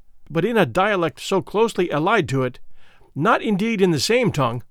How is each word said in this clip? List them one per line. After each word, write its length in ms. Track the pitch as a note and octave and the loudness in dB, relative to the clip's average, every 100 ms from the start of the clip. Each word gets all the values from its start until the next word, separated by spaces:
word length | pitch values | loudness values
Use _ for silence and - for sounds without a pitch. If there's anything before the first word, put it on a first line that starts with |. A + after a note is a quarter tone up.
| - - - | -16 -20 -6
but 160 | E3 | -2
in 140 | G3 A3+ | 0 2
a 80 | D3+ | 2
dialect 540 | C#3 G3+ G3 E3 - | 2 0 0 -2 -4
so 200 | - G3 | -2 -2
closely 480 | - G3+ A3+ - F3+ | -2 0 0 0 -2
allied 380 | D3 E3+ A3+ B2+ | 0 2 0 0
to 120 | C3 | -2
it, 160 | B2+ - - - - - - | -2 -6 -14 -14 -16 -20 -14
not 260 | - F3+ C#4 | -2 2 2
indeed 400 | A3+ G3 A3+ A3 | 2 0 0 2
in 120 | F#3+ | 2
the 80 | D3+ | 2
same 320 | - A#3+ A3 | 2 2 2
tongue, 300 | C#3 B2+ A#2+ - | 2 0 -2 -10